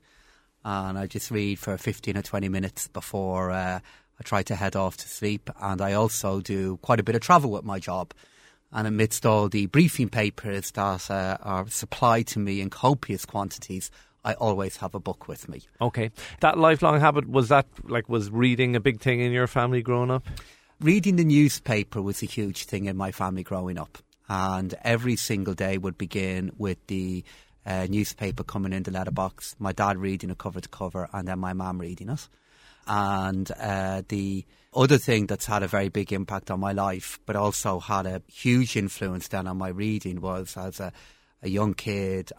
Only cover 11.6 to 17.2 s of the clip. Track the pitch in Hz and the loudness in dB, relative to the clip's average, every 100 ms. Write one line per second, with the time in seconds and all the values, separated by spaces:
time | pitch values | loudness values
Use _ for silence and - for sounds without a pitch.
11.6 | 101 - - - 120 117 113 110 101 98 | -2 -6 -6 2 4 4 2 -2 -2 -2
12.6 | 95 - 127 143 - 98 - 104 101 - | -4 2 4 4 0 -6 -4 -4 -4 -8
13.6 | - 95 - - _ _ 110 110 113 98 | -10 -8 -10 -14 _ _ -4 0 0 0
14.6 | 98 - 95 101 95 - - 73 - 64 | -2 -4 -8 -6 -6 -8 -10 -12 -12 -14
15.6 | - - 120 120 110 - - - 156 165 | -16 -2 0 0 -2 -4 -14 2 4 6
16.6 | 160 156 165 151 151 147 | 6 8 6 6 6 4